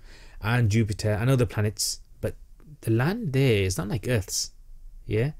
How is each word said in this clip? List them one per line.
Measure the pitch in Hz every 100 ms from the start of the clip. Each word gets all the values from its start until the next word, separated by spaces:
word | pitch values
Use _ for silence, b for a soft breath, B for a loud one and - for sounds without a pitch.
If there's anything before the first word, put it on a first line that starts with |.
| B B B B
and | 107 123 113
Jupiter | 110 107 98 107
and | 104 123
other | 135 117
planets, | - 107 - - - - -
but | 107 - - - - 147
the | -
land | 113 139 226 196
there | 131 135 104
is | 92 92
not | 185
like | 127 -
Earth's. | 120 - - - - - - - - -
Yeah? | 104 139